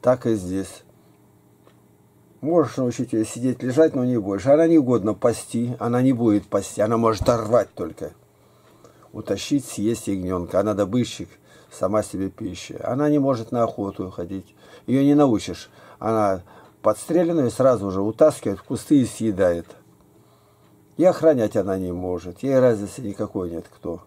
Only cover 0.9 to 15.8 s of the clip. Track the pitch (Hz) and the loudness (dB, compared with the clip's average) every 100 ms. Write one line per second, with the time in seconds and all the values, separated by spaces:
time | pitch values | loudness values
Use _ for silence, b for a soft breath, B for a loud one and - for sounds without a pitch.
0.9 | _ _ _ _ _ _ _ _ _ _ | _ _ _ _ _ _ _ _ _ _
1.9 | _ _ _ _ _ 143 170 131 - 127 | _ _ _ _ _ 0 2 2 0 -2
2.9 | 120 123 113 110 120 127 120 120 127 160 | -2 -2 -2 -2 -2 -4 -2 -2 2 2
3.9 | 139 127 120 98 98 123 151 165 165 127 | 2 0 0 -2 -2 4 4 6 6 6
4.9 | 120 104 98 120 110 - 117 120 123 101 | 2 2 0 0 0 -6 -4 -4 -4 -2
5.9 | 120 131 120 117 104 90 101 - - 107 | 2 2 4 4 2 2 -4 -4 -2 0
6.9 | 117 113 107 - 117 107 117 98 - 85 | 2 2 2 0 0 2 0 0 -8 -10
7.9 | - 78 - _ _ b b b b b | -8 -14 -14 _ _ b b b b b
8.9 | b b - - 101 - 143 - - 104 | b b -14 -6 -6 -2 -4 -4 -4 -2
9.9 | 113 - 98 90 92 87 92 101 101 98 | -2 -4 -4 -2 -4 -2 0 0 0 0
10.9 | 123 117 - - - b b b - 95 | 0 -2 -6 -14 -16 b b b -6 -2
11.9 | 107 104 92 95 - 90 90 - - - | -2 -2 -6 -6 -6 -10 -10 -14 -10 -6
12.9 | 131 147 147 139 123 110 120 113 - 98 | -2 2 2 2 -2 -4 -2 -2 -2 -8
13.9 | 95 92 - 87 95 - _ B B - | -6 -10 -8 -10 -10 -12 _ B B -2
14.9 | 127 139 147 135 104 - - - B | 2 4 6 4 2 -2 -12 -14 B